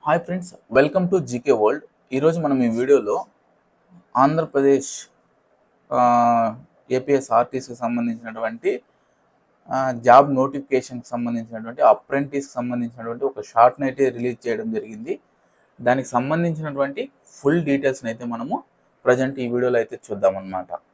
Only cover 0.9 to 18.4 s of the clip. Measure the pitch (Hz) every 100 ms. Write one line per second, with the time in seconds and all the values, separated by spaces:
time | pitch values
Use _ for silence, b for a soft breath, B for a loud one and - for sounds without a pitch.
0.9 | 185 180 190 131 120 143 120 107 143 -
1.9 | _ _ 131 151 165 151 135 120 113 131
2.9 | 139 104 165 196 _ _ _ _ _ _
3.9 | - _ 120 139 160 156 139 139 139 139
4.9 | - - _ _ _ _ _ _ _ _
5.9 | 127 123 120 120 117 113 113 143 _ _
6.9 | 127 127 139 135 117 120 131 127 120 117
7.9 | 120 120 113 117 113 113 113 180 - _
8.9 | _ _ _ _ _ _ _ - 131 131
9.9 | 123 120 123 143 135 135 139 139 131 123
10.9 | 123 120 120 120 117 113 113 113 120 135
11.9 | 104 _ 139 139 139 139 127 123 123 120
12.9 | 117 113 120 135 107 104 117 120 123 139
13.9 | 131 135 120 120 117 120 110 110 110 107
14.9 | 107 123 - _ _ _ _ _ _ 120
15.9 | 131 127 120 131 160 170 156 156 139 139
16.9 | 139 269 _ _ - 139 165 147 139 143
17.9 | 127 117 113 120 117